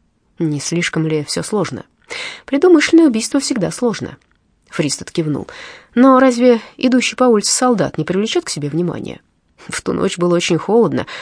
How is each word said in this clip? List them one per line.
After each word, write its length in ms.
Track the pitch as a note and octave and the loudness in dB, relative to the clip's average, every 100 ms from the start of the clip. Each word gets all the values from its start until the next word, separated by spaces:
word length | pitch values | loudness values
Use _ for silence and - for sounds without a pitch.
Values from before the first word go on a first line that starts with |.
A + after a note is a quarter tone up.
| _ _ _ - | _ _ _ -6
Не 220 | D#3+ D3 | -4 -4
слишком 480 | - E3+ E3 E3 D#3+ | -4 -4 -4 -2 -2
ли 160 | D#3 | -2
всё 180 | D3 - | -4 -6
сложно? 440 | E3 G#3+ E3+ G#2 - _ - - - - - | -4 -4 -4 -6 -14 _ -16 -14 -14 -16 -6
Предумышленное 640 | C#4+ F4+ D#4 - E4 D#4+ | 2 4 4 6 4 6
убийство 320 | A3 - C#4 | 2 -2 -2
всегда 320 | - B3+ D#3+ | -2 -2 -4
сложно. 460 | - A#3+ G3 - - _ _ _ _ _ | -2 -4 -4 -8 -14 _ _ _ _ _
Фристед 400 | - D3 - - | -4 -4 -4 -8
кивнул. 380 | - D3+ C#3 - - - - _ A#3 | -6 -4 -4 -8 -16 -18 -20 _ 4
Но 240 | C4 C4 | 6 6
разве 400 | C4 A#3 B3 A3+ - - | 4 4 4 2 0 -4
идущий 380 | B3 B3 A#3 - | 0 2 0 0
по 80 | |
улице 280 | B3+ G#3 - | 2 2 2
солдат 460 | - B3+ G#3+ C#3 - | 0 0 0 -2 -4
не 60 | |
привлечёт 400 | D3+ F#3 A3 F4+ | -4 -2 -2 -4
к 60 | - | -6
себе 200 | D#3 C#3+ | -8 -6
внимания? 520 | D#3 F3 - - - _ _ _ _ - | -4 -4 -4 -10 -14 _ _ _ _ -12
В 140 | - | -10
ту 120 | - | -4
ночь 240 | - G3 - | -2 -2 0
было 180 | F3 F3 | 0 0
очень 220 | - E3 | 0 -2
холодно. 500 | - A3+ F#3+ - - - | 2 2 2 0 -6 -10